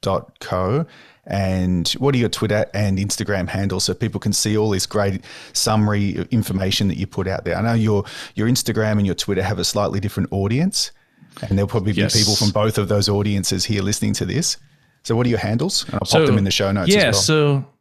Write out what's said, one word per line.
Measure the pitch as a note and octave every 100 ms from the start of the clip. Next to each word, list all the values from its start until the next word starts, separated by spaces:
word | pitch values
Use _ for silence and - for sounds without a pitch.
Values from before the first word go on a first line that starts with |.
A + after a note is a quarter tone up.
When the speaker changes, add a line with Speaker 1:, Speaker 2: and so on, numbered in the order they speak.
Speaker 1:
dot | - F#2+ - _
co, | - F#2 F#2 B2+ E3 - - - -
and | G2 F#2+ F#2 F2+ F2+ E2 -
what | C3+ C3
are |
your | A2+
Twitter | - A2 G#2 A2
and | G2+ G#2 F#2+
Instagram | G2+ - G#2 G2+ F2+
handles | F#2+ G2 F#2
so | -
people | F#2 A2 G2+
can | -
see | G2+ - G#2+
all | G#2+
this | F#2+ -
great | G#2+ G2+ F#2+ - - -
summary | - - A2 G#2+ G#2 G2+ F#2 F2+
information | A2+ G2+ F#2+ F#2+ - G2+
that | -
you | F#2+
put | - F#2
out | F#2+ -
there? | E2+
I |
know | A2
your, | A#2 A2 G#2 G2 - - -
your | A2
Instagram | C3 - A2 A2
and | G#2 G2
your | F2
Twitter | - F#2+
have | F#2 F2+
a |
slightly | F2+ G#2 G2+ G2
different | F2+ - F2
audience, | G2 G2 A#2 F3+ - - - _ _ - -
and | - G2
there'll | G2+
probably | A#2 G2
Speaker 2:
Yes. | F#2+ G#2
Speaker 1:
be | A2+
people | G2+ G#2
from | G#2
both | G#2 G#2+ G#2+
of | G2
those | G#2 G2+
audiences | G2+ G#2 G2+ F#2 F#2+ -
here | G#2
listening | G2 G#2 G#2
to | G2 F2
this. | G#2 E3+ - - _ _ _
So | - A2+
what | B2+
are |
your | A2+
handles? | G2+ A2+ F3 - -
And | -
I'll |
pop | -
Speaker 2:
So, | D#3 D3+
Speaker 1:
them | G#2
in |
the | G2
show | - G2
notes | G2+ F#2
Speaker 2:
yeah, | G3+ D3+
Speaker 1:
as | A2+ G2+
well. | D#3 D3 C#3 C3+ _